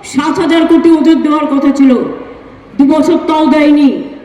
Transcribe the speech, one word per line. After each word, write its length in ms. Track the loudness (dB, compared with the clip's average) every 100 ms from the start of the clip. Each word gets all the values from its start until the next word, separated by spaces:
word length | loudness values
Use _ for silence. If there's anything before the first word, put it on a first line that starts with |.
সাত 340 | -6 -4 -4 -2
হাজার 260 | 0 0 2
কোটি 240 | 2 4
ওদের 320 | 2 2 2
দেওয়ার 240 | 0 -2 -2
কথা 260 | -2 -2
ছিল, 220 | 2 2 2 -4 -10 -16 -20 -20 -20 -16 -2
দু 60 |
বছর 320 | 0 2 0 -2
তাও 300 | -2 -2 0
দেয়নি। 560 | 2 2 2 2 -2 -10 -16